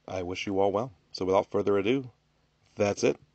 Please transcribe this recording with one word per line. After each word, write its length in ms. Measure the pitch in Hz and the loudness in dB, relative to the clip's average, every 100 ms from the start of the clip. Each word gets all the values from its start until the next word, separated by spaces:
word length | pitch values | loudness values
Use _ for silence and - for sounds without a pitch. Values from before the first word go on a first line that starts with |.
| - | -10
I 180 | 92 | -8
wish 220 | 87 92 - | -6 -8 -4
you 140 | 95 | 0
all 140 | 98 | 2
well. 180 | 98 131 - _ | 0 -4 -10 _
So 100 | - | -6
without 260 | 92 95 - | 2 2 2
further 280 | 98 101 101 | 0 2 2
ado, 340 | 98 135 127 - _ _ _ _ _ - | 2 -2 -4 -16 _ _ _ _ _ -2
that's 280 | 104 101 | -2 2
it. 140 | 123 - _ | 0 0 _